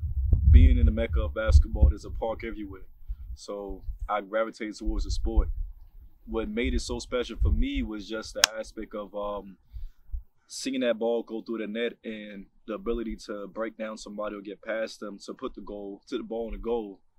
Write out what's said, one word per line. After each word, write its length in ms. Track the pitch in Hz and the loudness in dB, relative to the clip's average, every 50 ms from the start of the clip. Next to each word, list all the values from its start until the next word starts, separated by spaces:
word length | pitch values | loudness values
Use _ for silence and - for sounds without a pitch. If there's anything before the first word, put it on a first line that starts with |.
| - - - - - - - - - - | -4 -2 -2 0 4 4 4 6 8 10
Being 260 | - 127 131 - 123 | 12 12 12 12 10
in 80 | 123 117 | 8 6
the 80 | 113 | 6
mecca 280 | 107 113 113 - - 113 | 4 4 0 0 0 0
of 120 | 107 101 | 0 0
basketball, 560 | - 110 110 110 - - - - - 110 107 - | -2 0 4 8 10 8 8 8 6 6 6 6
there's 160 | 104 - 107 | 6 2 -4
a 60 | 101 | -10
park 340 | - - 120 113 107 - 117 | -6 -4 -4 -4 -4 -4 -6
everywhere. 400 | 113 107 107 104 95 95 95 - - - - - - - - - - - | -8 -6 -8 -8 -10 -10 -14 -16 -18 -18 -16 -12 -12 -12 -10 -10 -12 -12
So 480 | - - - 104 101 101 98 98 92 - - - - - | -12 -10 -10 -8 -8 -8 -8 -8 -8 -8 -8 -6 -6 -4
I 140 | - 104 104 | -2 -2 -2
gravitated 560 | 101 95 107 110 113 110 - - 113 107 101 | -2 -2 0 0 0 0 -4 -6 -8 -8 -8
towards 280 | - 110 107 107 101 - | -4 -4 -2 -2 0 -2
the 60 | - | -2
sport. 380 | - - - 113 113 110 - - - - - - - - - - - - - - - - - 120 | -2 -2 0 4 4 4 4 4 -2 -4 -6 -8 -10 -14 -20 -20 -20 -20 -20 -20 -20 -20 -12 -6
What 200 | 110 110 110 107 | -4 -4 -4 -2
made 240 | 107 117 127 131 120 | -2 -2 -2 0 0
it 60 | 113 | -2
so 180 | - - 123 117 | -2 -4 -6 -8
special 400 | - - 127 123 117 - 110 - | -6 -4 -4 -4 -4 -4 -2 0
for 120 | - - | 2 4
me 320 | - 110 123 139 143 135 | 4 4 2 0 0 -2
was 240 | 120 107 107 107 95 | -4 -4 -6 -8 -8
just 280 | 98 110 110 110 - - | -8 -8 -8 -8 -8 0
the 80 | 107 98 110 110 110 | 2 2 2 2 -4
aspect 360 | 107 - - 110 104 - - | -8 -8 -10 -12 -12 -10 -8
of, 200 | 104 104 90 101 | -10 -10 -8 -8
um, 420 | 101 104 104 101 101 98 98 92 - _ _ - - - - - - - - - - - - _ _ _ | -6 -6 -6 -6 -8 -10 -12 -18 -20 _ _ -12 -10 -10 -10 -12 -16 -10 -8 -8 -8 -8 -12 _ _ _
seeing 340 | _ - - - 135 135 131 | _ -14 -8 -6 -4 -2 0
that 180 | 127 120 113 107 | 0 0 2 2
ball 240 | 113 117 117 117 | 0 0 0 0
go 180 | - - 113 110 | -2 -4 -8 -10
through 160 | - - 113 | -6 -6 -6
the 100 | 110 107 | -6 -6
net 280 | 104 104 117 120 117 - - - | -6 -4 -4 -4 -4 -6 -8 -10
and 400 | 117 110 107 104 104 101 101 98 - _ - _ | -12 -10 -10 -12 -14 -14 -16 -16 -18 _ -18 _
the 80 | - 107 | -10 -10
ability 420 | 98 95 113 117 117 110 113 107 - - | -6 -4 -4 -4 -2 -4 -6 -8 -10 -10
to 220 | - 104 104 101 | -12 -10 -10 -10
break 320 | 95 87 110 113 110 107 - | -12 -8 -8 -8 -8 -8 -8
down 180 | 110 107 110 | -10 -10 -10
somebody 400 | 107 - 104 104 104 107 104 104 | -12 -14 -12 -10 -8 -8 -6 -8
or 60 | 101 | -10
get 180 | 98 104 95 - | -10 -12 -14 -12
past 400 | - 110 107 113 110 107 - - | -8 -6 -4 -4 -4 -6 -8 -12
them 180 | 107 104 101 101 - | -12 -12 -12 -14 -14
to 80 | - | -14
put 220 | 101 - 131 120 - | -12 -10 -10 -10 -10
the 80 | 110 | -12
goal, 400 | 101 92 104 104 101 98 101 - _ | -14 -12 -12 -12 -12 -12 -14 -14 _
to 120 | - - 110 | -10 -8 -8
the 40 | |
ball 260 | 113 101 113 113 117 110 | -6 -6 -6 -6 -6 -6
in 40 | |
the 60 | 104 101 | -8 -8
goal, 420 | 113 113 120 117 107 101 95 - _ _ _ | -4 -2 -2 -2 -2 -6 -12 -16 _ _ _